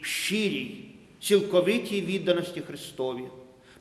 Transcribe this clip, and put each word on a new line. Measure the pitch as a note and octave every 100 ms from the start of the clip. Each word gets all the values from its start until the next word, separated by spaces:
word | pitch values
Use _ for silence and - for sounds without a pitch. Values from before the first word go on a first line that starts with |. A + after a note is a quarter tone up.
щирій, | - - - G#3+ G3+ C#3+ - - - - - -
цілковитій | - G3 - F3+ F3 A#3 - G3+
відданості | E3+ F#3+ E3 F3 - D#3
Христові. | C#3 C#3+ - - C3 B2 B2+ - - - - -